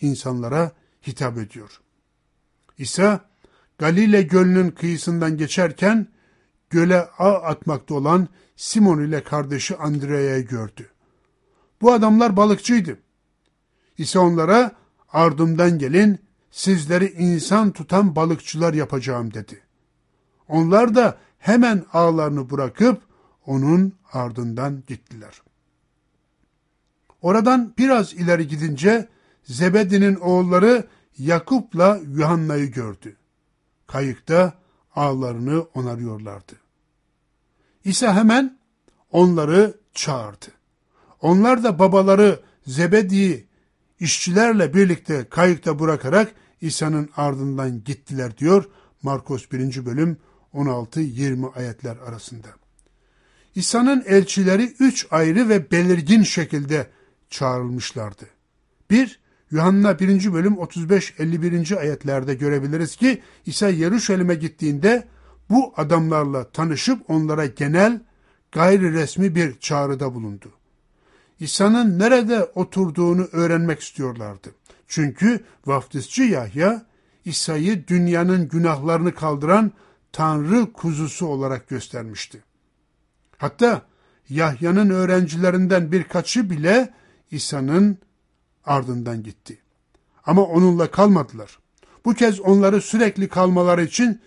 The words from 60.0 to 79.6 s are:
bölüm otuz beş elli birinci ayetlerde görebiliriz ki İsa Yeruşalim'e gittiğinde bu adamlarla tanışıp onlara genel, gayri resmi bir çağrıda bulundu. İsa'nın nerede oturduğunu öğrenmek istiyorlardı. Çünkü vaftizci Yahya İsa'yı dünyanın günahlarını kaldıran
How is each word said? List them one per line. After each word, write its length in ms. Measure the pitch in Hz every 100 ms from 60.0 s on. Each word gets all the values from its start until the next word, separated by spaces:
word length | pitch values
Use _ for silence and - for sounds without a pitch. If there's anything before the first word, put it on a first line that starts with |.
| 190 196 202
bölüm 260 | 165 196 196
otuz 320 | 165 175 165
beş 240 | 196 - -
elli 240 | 156 165
birinci 360 | 170 170 156 196
ayetlerde 560 | 147 139 143 135 131
görebiliriz 640 | 131 143 143 135 160 160 -
ki 260 | 254 240 - _ -
İsa 220 | - 202
Yeruşalim'e 640 | 160 165 226 - 185 180
gittiğinde 760 | 165 156 - 156 143 196 240 - _ _ _ -
bu 220 | 240 262 -
adamlarla 720 | 151 165 160 156 143 135 120
tanışıp 600 | - 165 139 - 247 -
onlara 360 | 156 156 151 143
genel, 540 | - 143 170 214 233 - _ _ _ _
gayri 400 | 151 180 196 175
resmi 420 | 160 143 180 196
bir 240 | 165 160 120
çağrıda 560 | - 147 139 135 139
bulundu. 380 | 123 107 101 104 _ _ _ _ _ _ _ _ _
İsa'nın 580 | 156 - 202 240 226 175
nerede 460 | 214 254 220 226
oturduğunu 840 | 180 185 180 196 180 151 175 175 180
öğrenmek 480 | 165 170 165 165 151
istiyorlardı. 680 | - - 131 117 104 101 - - _ _ _
Çünkü 520 | 165 147 - 214 226 - _ 139
vaftizci 560 | 139 - 143 - 254
Yahya 640 | 254 147 110 131 185 226 - _ _ _
İsa'yı 640 | 175 - - 156 180 202 143
dünyanın 600 | 180 175 170 180 185 151
günahlarını 640 | 165 170 143 156 165 175
kaldıran 580 | - 156 143 151 202